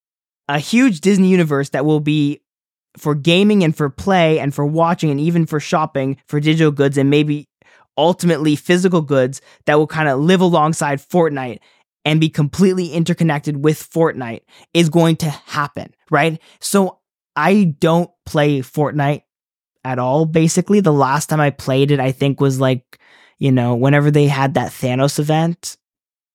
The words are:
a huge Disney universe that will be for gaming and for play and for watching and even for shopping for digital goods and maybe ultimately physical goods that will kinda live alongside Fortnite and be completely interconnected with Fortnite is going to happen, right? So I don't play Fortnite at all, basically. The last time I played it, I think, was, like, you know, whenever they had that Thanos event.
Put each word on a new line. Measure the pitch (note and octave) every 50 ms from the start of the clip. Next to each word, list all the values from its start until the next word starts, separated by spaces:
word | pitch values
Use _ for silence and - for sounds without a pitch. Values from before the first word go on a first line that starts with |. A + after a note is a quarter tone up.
| _ _ _ _ _ _ _ _ _ -
a | C#3+ D3+
huge | C#3+ - - A#3+ C4+ C4 F#3 D3
Disney | - F#3 G#3 F#3+ F#3+ F#3
universe | F#3+ F3+ E3+ D3+ D3 C#3 C#3+ -
that | - C#3 C#3
will | D#3 D#3 D3
be | D3 D3+ D3+ D3+ C#3+ C#3+ D3+ - _ _ _ _ _ _ _ _ _ _ _ -
for | - D3+ D3
gaming | D3 C3 E3+ E3+ F#3 G#3 G#3 G#3+ G3+ F3
and | D3+ D3
for | - D3+ C#3
play | - - - G3 F#3+ F3+ E3 D#3+ D#3+ D3
and | C3 C#3+ C#3+
for | - D3
watching | D3 D#3 E3 E3 E3 F3 - E3 D#3
and | C#3 C#3
even | D3+ E3+ E3+ E3+ D#3+
for | - D#3+ D3+
shopping | - - F#3+ D#3+ D#3 D#3 - C#3 C3+ C3+ C3+ - _
for | _ D3 D3
digital | D3 D#3 D#3 D#3+ D#3+ D3+
goods | C#3+ C#3 C#3+ C#3 C#3 C#3+
and | C3+ C#3
maybe | D3 D3+ D3+ D3+ D3 D3 C3 _ _ _ _ _ _ _ _ _ _
ultimately | C3+ D3 E3+ F3+ - F3 F3 E3 C#3 D#3 D#3 D3
physical | C3+ - - F3+ F3+ F#3 F#3 F3 E3+
goods | D3+ C3+ C#3+ C3+ B2+ C3 C3+ - - _ _ _ _
that | - D3
will | D3+ D#3
kinda | D3 - D#3 D#3 D3 C3
live | C3+ D3 E3+ F#3+ F3+
alongside | F#3 F3 E3+ D#3 D3+ D#3 D#3+ - D#3+ D3 C#3+ C#3
Fortnite | - _ - F3+ E3 D#3+ C#3+ C3+ C3 B2 G#2+ - _ _ _ _ _ _ _ _ _
and | D3 D#3 D#3+
be | D#3+ D#3
completely | - - D3 C#3+ - - F#3+ F#3+ F#3 F#3 F3+ E3
interconnected | C#3 E3+ E3 E3+ E3+ - E3+ D#3+ D3 D3 - D3+ D3 C#3
with | C#3+ D3+ D3+ - - -
Fortnite | - E3 E3 D#3 - A#2+ B2+ A#2 A2+ - - _ _ - - _ -
is | E3+ E3+ D#3
going | C#3+ E3+ E3 E3 D#3+
to | - E3 D3+
happen, | C#3+ - _ - - D#3 C#3+ - - - - - _ _ _ _
right? | D#3 C#3+ D#3 E3 D#3+ D#3+ - _ _ _
So | - - - G3+ F#3+ F3+ - _ _ _ _ _ _ _ _
I | D3 D3+ F3 G3 G#3+ G3 E3 C#3+ -
don't | E3+ D#3+ E3 E3+ F3 - _ _ _
play | - - D#3 D3 D3+ C#3+ C3+
Fortnite | B2+ - - D3+ D3 B2+ A#2 D3 C#3 C#3+ D3 - - _ _ _ _ _ _ _ _ _ _ _ -
at | B2+ B2+ B2
all, | B2 B2+ C3+ D3+ E3
basically. | D#3+ D#3+ E3+ D#3+ E3 - F#3 F3 - G3+ G#3
The | F#3+ E3
last | D3 C#3+ C3+ B2+ C#3 D3+ - -
time | D#3 D#3
I | D3 C#3+
played | C3+ - - C#3+ C3 C3+ C#3 C#3+
it, | D3 C3+
I | B2+ C3
think, | C3 - C#3 C#3 C3 -
was, | C#3+ C#3 C3 C3
like, | C3+ C3 C3 B2+ - _ - _ _ _ _ _ _ _ _ _
you | - C#3
know, | C3 B2+ A#2+ A#2+ B2
whenever | A#2 B2+ C#3 D3 C#3+ C#3+ D3+
they | D3 D3 D3
had | C#3+ C#3+ C3 C3+ C3+ -
that | B2+ A#2+ -
Thanos | - - - B2 B2 C3 C3+ C#3+ - -
event. | D3 D3+ D#3 D#3 D#3+ E3+ E3+ - - - - _ _ _ _ _ _ _ _ _ _ _